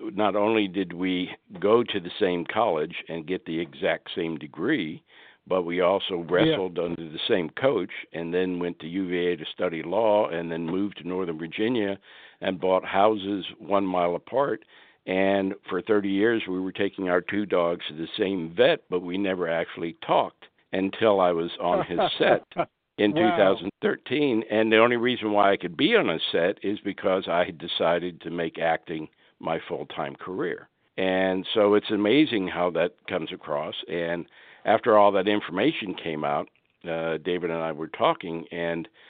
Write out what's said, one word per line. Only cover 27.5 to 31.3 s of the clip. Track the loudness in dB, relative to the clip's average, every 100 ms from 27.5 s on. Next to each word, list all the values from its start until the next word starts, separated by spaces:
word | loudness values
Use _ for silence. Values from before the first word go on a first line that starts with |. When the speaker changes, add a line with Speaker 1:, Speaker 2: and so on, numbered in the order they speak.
| -4
Speaker 1:
decided | -8 0 2 2 -2 -8
to | -8
make | -4 -4 -2
acting | -2 -2 -4 -10 -10 _ _ _
my | -6 -6 -4
full-time | -8 -8 -8 -8
career. | -10 -10 -6 -6 -8 -12 _ _ -2
And | 0 2 2